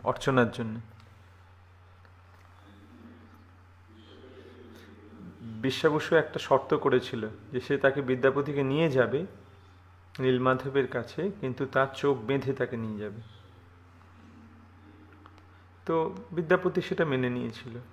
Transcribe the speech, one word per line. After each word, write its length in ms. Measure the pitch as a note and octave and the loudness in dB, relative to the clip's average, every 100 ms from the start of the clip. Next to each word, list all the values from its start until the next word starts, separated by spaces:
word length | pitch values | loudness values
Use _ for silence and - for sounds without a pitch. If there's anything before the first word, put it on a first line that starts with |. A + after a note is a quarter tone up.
অর্চনার 480 | - - - C3 A#2 | -2 -2 2 4 2
জন্য।" 280 | - A2+ A2+ - - - - - - - - - - - - - - - - - - - - - - - - - - - - - - - - - - B2+ - - - A2+ A2 - - - - F2+ - A#2 A2 | 0 -8 -8 -12 -20 -20 -20 -20 -20 -20 -20 -20 -20 -20 -20 -20 -20 -20 -20 -20 -20 -20 -20 -20 -20 -20 -20 -20 -20 -20 -20 -20 -20 -20 -20 -20 -20 -20 -20 -20 -20 -20 -20 -20 -20 -20 -20 -20 -16 -12 -4
বিশ্বাবসু 540 | B2+ B2+ D#3+ D3 - D#3+ | -4 2 2 2 4 2
একটা 240 | D#3 B2 | 2 -6
শর্ত 340 | - C3+ - | 2 2 4
করেছিল 540 | D3+ C#3+ B2+ - A#2+ G#2+ - - | 0 4 2 2 -6 -8 -10 -8
যে 100 | B2+ | -8
সে 160 | - C#3 | -2 2
তাকে 240 | C3+ C#3 | 4 2
বিদ্যাপতিকে 640 | B2+ B2+ C3+ C3+ C#3+ C#3+ | -2 4 4 4 -2 -2
নিয়ে 280 | C3+ D3 E3 | 0 2 4
যাবে 340 | C3 A2+ C3+ F#3+ - - - - - - - - - | 4 4 2 -4 -12 -20 -20 -20 -20 -20 -20 -18 -2
নীলমাধবের 680 | C3 B2+ B2+ B2+ C#3 C#3 B2 | 2 4 4 2 0 0 0
কাছে, 440 | B2 A2+ - F#3+ G3+ | -4 -6 -6 -6 -4
কিন্তু 240 | C3 B2 C3 | -8 -4 0
তার 220 | C3+ C3+ - | 2 0 2
চোখ 220 | C#3+ C3 | 0 0
বেঁধে 360 | A2+ C#3 C3+ | 0 -2 -2
তাকে 240 | C3 A#2+ A#2 | -2 -4 -4
নিয়ে 220 | A2 G#2 | -6 -6
যাবে। 220 | G#2 G#2+ - - - - - - - - - - - - - - - - - - - - - - - - - - - | -8 -10 -16 -20 -20 -20 -20 -20 -20 -20 -20 -20 -20 -20 -20 -20 -20 -20 -20 -20 -20 -20 -20 -20 -20 -20 -20 -12 -2
তো 300 | E3 D#3+ - - | -2 -2 -6 -8
বিদ্যাপতি 500 | E3 D#3+ F3+ F3+ F3+ | -6 2 2 4 -2
সেটা 240 | - - D#3+ | -2 0 0
মেনে 240 | C3 B2+ | 2 0
নিয়েছিল। 500 | B2 A#2+ A2+ B2+ A#2 B2 | -2 -6 -8 -12 -14 -14